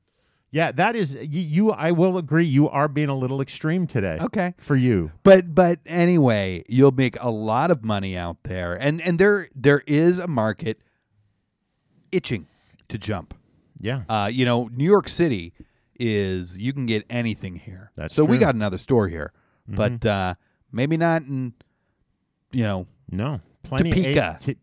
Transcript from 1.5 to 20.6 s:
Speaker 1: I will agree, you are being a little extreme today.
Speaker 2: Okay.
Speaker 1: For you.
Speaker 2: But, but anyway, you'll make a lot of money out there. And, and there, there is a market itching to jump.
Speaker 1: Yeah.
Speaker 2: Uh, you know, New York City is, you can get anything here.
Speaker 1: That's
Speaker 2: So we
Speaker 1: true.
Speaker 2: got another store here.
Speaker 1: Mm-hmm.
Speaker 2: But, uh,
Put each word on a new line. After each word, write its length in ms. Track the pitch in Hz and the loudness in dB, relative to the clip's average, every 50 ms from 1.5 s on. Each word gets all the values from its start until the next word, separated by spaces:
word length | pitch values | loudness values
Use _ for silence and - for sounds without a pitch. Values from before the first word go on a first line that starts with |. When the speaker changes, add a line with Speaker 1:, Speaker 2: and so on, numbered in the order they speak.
| 151 180 214 220 175 | 0 2 2 2 0
Speaker 1:
I 180 | 104 151 165 | 0 0 0
will 260 | 175 160 180 190 180 | 2 2 2 2 2
agree, 280 | 185 165 127 151 165 175 | -2 -2 0 0 2 2
you 240 | 160 131 139 151 - | 4 4 4 4 2
are 180 | - 139 147 | 2 0 -2
being 220 | 151 135 147 151 143 | 0 0 -2 -2 -2
a 60 | 139 | -2
little 240 | 135 127 127 135 139 | -4 -4 -4 -4 -4
extreme 440 | 139 - - - - 156 170 185 175 | -6 -6 -8 -6 -4 -2 -2 -2 -2
today. 320 | 143 - 120 98 92 80 - | -2 -2 -2 -2 -2 -4 -4
Speaker 2:
Okay. 320 | 170 - - 214 180 180 175 | -6 -4 -4 -4 -4 -4 -6
Speaker 1:
For 200 | _ - - 147 | _ -4 0 0
you. 340 | 131 123 127 110 92 82 78 - - - | 2 4 4 2 2 0 -2 -4 4 8
Speaker 2:
But, 300 | 196 190 190 180 170 147 | 8 8 8 8 2 2
but 280 | 175 180 170 175 - - | 2 4 4 2 -2 -4
anyway, 760 | - 165 175 170 175 180 165 139 123 110 104 98 92 90 82 - - | -6 0 2 2 4 4 4 4 4 2 2 0 -2 -4 -6 -6 -2
you'll 240 | 117 127 139 139 131 | 4 6 6 6 6
make 240 | 131 131 120 - - | 4 -2 -2 -2 -4
a 80 | - 123 | -6 -6
lot 400 | 113 107 107 110 110 123 151 180 | -4 -4 -2 -2 0 0 2 0
of 140 | 175 123 107 | 0 0 0
money 340 | 110 104 98 98 95 92 | -4 -4 -2 -4 -4 -6
out 200 | 90 87 85 87 _ - | -6 -6 -8 -10 _ -12
there. 300 | - 92 92 87 87 87 | -10 -8 -6 -6 -6 -6
And, 280 | 90 131 143 156 165 | -4 -2 -4 -2 -2
and 180 | 160 180 175 165 | -2 -2 2 2
there, 300 | 196 208 202 196 165 - - | 2 2 2 0 -4 -10 -8
there 300 | 139 120 143 143 139 - | 0 2 4 4 2 2
is 320 | 147 147 151 165 175 180 180 | 0 2 4 4 4 2 0
a 60 | 175 | -4
market 540 | 180 147 117 107 110 107 - - 110 110 _ _ _ _ _ _ _ _ _ _ _ _ _ _ _ _ _ _ _ _ _ _ _ _ _ _ - | -4 -2 -2 0 -2 -2 -4 -6 -8 -8 _ _ _ _ _ _ _ _ _ _ _ _ _ _ _ _ _ _ _ _ _ _ _ _ _ _ -4
itching 360 | - 180 - - 120 92 78 _ _ _ _ _ _ _ _ - | -4 -4 -2 -2 -6 -6 -8 _ _ _ _ _ _ _ _ -12
to 80 | - | -12
jump. 360 | 107 90 104 107 87 - - - _ _ _ _ _ _ _ _ - | -8 -6 -6 -6 -6 -8 -14 -20 _ _ _ _ _ _ _ _ -10
Speaker 1:
Yeah. 240 | - 107 131 131 98 - | -6 -6 -6 -6 -6 -4
Speaker 2:
Uh, 200 | 113 107 101 104 | -2 -2 -2 -2
you 140 | 120 131 123 | 0 0 0
know, 240 | 123 120 120 123 110 120 | 2 2 0 -2 -4 -4
New 120 | 127 143 | -2 2
York 240 | 180 208 196 - - | 4 4 4 2 -2
City 440 | - - 175 156 120 90 82 85 _ - - _ _ _ _ _ _ - | -2 -2 0 0 0 -4 -6 -12 _ -20 -20 _ _ _ _ _ _ -4
is, 580 | 123 113 107 101 98 95 95 92 87 87 92 | -2 0 0 0 0 -2 -2 -4 -6 -10 -12
you 160 | 92 107 127 139 | -8 -6 -6 -4
can 120 | 139 127 | -4 -2
get 200 | 117 110 104 - - | -2 -2 -2 -4 -4
anything 460 | 120 120 117 113 101 - - 92 87 | -6 -4 -4 -4 -4 -6 -10 -12 -12
here. 340 | - - - 92 92 - - - | -14 -16 -18 -18 -20 -20 -18 -14
Speaker 1:
That's 200 | 80 78 82 - | -12 -10 -4 2
Speaker 2:
So 80 | 147 151 | 2 4
we 140 | 165 233 | 4 6
Speaker 1:
true. 80 | 254 220 | 4 4
Speaker 2:
got 100 | 151 127 | 2 2
another 220 | 110 107 101 92 | 0 -2 -4 -4
store 300 | 90 - - 131 117 104 | -6 -2 0 2 2 2
here. 260 | 90 85 80 73 - _ _ _ _ _ _ _ - | 0 -2 -8 -10 -12 _ _ _ _ _ _ _ -8
Speaker 1:
Mm-hmm. 60 | 98 | -4
Speaker 2:
But, 300 | 110 107 107 120 113 - | -2 -2 -2 -2 -2 -2
uh, 300 | 110 101 98 92 92 90 _ _ _ _ _ | -2 0 0 -2 -4 -6 _ _ _ _ _